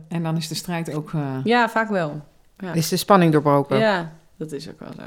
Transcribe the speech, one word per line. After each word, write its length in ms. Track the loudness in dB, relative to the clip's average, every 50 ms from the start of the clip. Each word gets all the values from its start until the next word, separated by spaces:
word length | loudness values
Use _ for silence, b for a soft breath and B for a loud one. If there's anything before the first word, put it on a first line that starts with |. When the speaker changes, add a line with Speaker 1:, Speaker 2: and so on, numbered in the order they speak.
| -10
Speaker 1:
En 160 | -8 -6 -4 -2
dan 140 | -2 -2
is 100 | -2 -4
de 80 | -6 -8
strijd 380 | -8 -8 -6 -6 -6 -6 -4 -6
ook, 200 | -6 -6 -4 -4
eh, 220 | -4 -4 -4 -4 -4 0
Speaker 2:
Ja, 260 | 2 2 2 2 0
vaak 200 | 0 -2 -2 -2
wel. 320 | -2 -2 -2 -4 -6 -10 -12 -16 _ _ _ _ _
Ja. 160 | -14 -10 -4 -4
Speaker 3:
Is 140 | -2 -2 -2
de 80 | -2
spanning 340 | -2 4 6 6 8 8 6
doorbroken? 460 | 4 4 4 4 4 4 2 2 2 2
Speaker 2:
Ja, 340 | 2 2 2 0 -4 -8 -12 -18 _ _ _
dat 140 | -12 -12 -10
is 180 | -10 -12 -12 -14
ook 100 | -16 -16
wel 120 | -16 -16 -14
zo. 60 | -16 -16